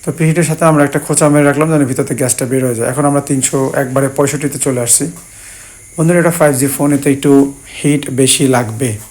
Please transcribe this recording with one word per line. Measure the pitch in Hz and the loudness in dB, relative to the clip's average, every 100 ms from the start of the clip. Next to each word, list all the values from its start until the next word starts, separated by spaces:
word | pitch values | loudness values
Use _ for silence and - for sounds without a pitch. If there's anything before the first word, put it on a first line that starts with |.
তো | - - | -8 -2
প্রিহিটের | 160 160 170 | 0 2 0
সাথে | 156 165 | 2 2
আমরা | 151 143 | 4 2
একটা | 139 143 | 0 -2
খোঁচা | 151 151 | 0 2
মেরে | 147 143 | 4 2
রাখলাম | 139 160 | 2 0
যেন | 156 135 | 2 0
ভিতর | 131 135 | -2 -4
থেকে | 117 | -2
গ্যাসটা | 127 - 127 | -2 -2 -2
বের | 131 127 | -2 -2
হয়ে | 113 | -2
যায়। | 120 | -4
এখন | 131 143 | -2 0
আমরা | 143 139 | 0 -2
তিনশো | 139 127 139 135 - | -2 -2 -2 -2 -2
একবারে | 131 131 135 135 | -2 0 -2 0
পঁয়ষট্টিতে | 143 143 143 139 143 | -2 -2 -6 -4 -4
চলে | 123 117 | -2 -2
আসছি। | - 147 - - - - - - - - - | -2 -2 -8 -20 -20 -20 -20 -20 -20 -16 -2
বন্ধুরা | 160 175 | 2 4
এটা | 165 170 | 2 2
ফাইভ | 151 131 | 2 2
জি | 139 139 | -2 0
ফোন, | 147 143 | 0 0
এতে | 143 139 | 0 0
একটু | 143 139 139 139 - - | 4 4 4 -4 -18 -6
হিট | 151 147 143 131 | -2 -2 -2 0
বেশি | 131 - 139 123 | 0 2 2 0
লাগবে। | 110 113 120 101 - | -2 -6 -6 -6 -12